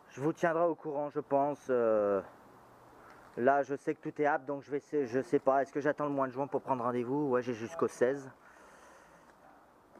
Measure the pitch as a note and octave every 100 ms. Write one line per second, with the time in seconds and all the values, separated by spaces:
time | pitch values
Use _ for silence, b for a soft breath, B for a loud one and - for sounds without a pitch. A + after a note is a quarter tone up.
0 | - B2+ D3+ D#3+ F3 D#3+ E3+ D3+ D#3 C#3+
1 | D3 D3 - C#3 C#3+ C3+ - B2 A2+ A2
2 | G2+ G2 F2+ - - - - - - -
3 | B B B - B2 C#3+ C3+ C#3+ - D3
4 | D#3 D3 C#3+ D3+ C3+ C#3 B2 C#3 - D3+
5 | B2 C3 B2 C#3+ C3+ C#3 B2+ D3 C#3+ C#3
6 | D3 C#3 C3 B2 C#3 C#3 - B2+ A#2+ B2
7 | A#2 C#3+ D3 B2 A#2+ A2 A2+ - A#2 -
8 | B2 C#3 C3 - B B B B B B
9 | B B B - - - - - -